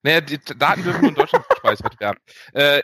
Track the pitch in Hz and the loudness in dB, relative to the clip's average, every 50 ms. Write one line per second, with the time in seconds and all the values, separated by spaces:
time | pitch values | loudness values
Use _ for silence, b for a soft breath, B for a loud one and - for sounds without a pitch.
0 | - 139 156 165 160 - 143 151 - - 151 - 143 156 196 - - 175 - - | -2 0 0 0 0 -2 -6 -10 -10 -10 -6 -2 0 0 0 0 -2 -4 -2 0
1 | 277 285 - - 415 - - 480 - - 523 - - 113 110 - - - - - | 0 0 2 2 0 2 0 -2 0 0 -2 -2 0 -2 -2 -2 -2 -10 -8 -6
2 | 104 101 98 - _ B B B B B B 139 143 143 143 143 | -4 -4 -4 -6 _ B B B B B B 0 2 2 2 2